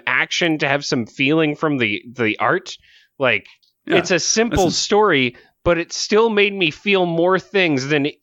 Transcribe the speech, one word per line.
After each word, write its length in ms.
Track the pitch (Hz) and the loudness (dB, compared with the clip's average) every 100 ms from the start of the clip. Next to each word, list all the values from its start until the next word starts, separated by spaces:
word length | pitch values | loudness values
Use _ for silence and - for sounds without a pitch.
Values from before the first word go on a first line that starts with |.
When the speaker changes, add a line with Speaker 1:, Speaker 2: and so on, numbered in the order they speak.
| - | -2
Speaker 1:
action, 500 | 131 160 - 175 151 | -2 -2 0 0 0
to 80 | 147 | 0
have 160 | 143 143 | -2 -2
some 200 | 135 107 | -4 -4
feeling 520 | - 139 160 156 147 | -2 0 2 0 -2
from 200 | 156 139 | -2 0
the, 240 | 113 104 120 | -2 -4 -8
the 260 | 117 110 104 | -4 -2 0
art. 380 | 110 175 - - _ _ _ - | 0 0 -4 -18 _ _ _ -2
Like, 280 | 131 107 - _ _ _ - | 0 0 -4 _ _ _ -2
Speaker 2:
Yeah. 120 | 185 | 0
Speaker 1:
it's 140 | 165 | 2
a 80 | 170 | 0
simple 480 | - 220 233 - 180 | 0 0 0 2 0
Speaker 2:
Listen. 40 | - | 0
Speaker 1:
story, 560 | - 208 214 143 127 - _ _ 175 | 0 2 4 2 0 -4 _ _ -2
but 120 | 170 | -2
it 140 | 170 | -2
still 380 | - - 208 226 | -8 0 2 2
made 240 | 202 202 | 2 0
me 180 | 196 165 | 0 -4
feel 340 | - 208 190 175 | -2 0 0 2
more 320 | 165 180 185 | 2 2 0
things 520 | - 196 175 139 135 | 0 0 0 0 0
than 180 | 151 143 - | -2 -2 -4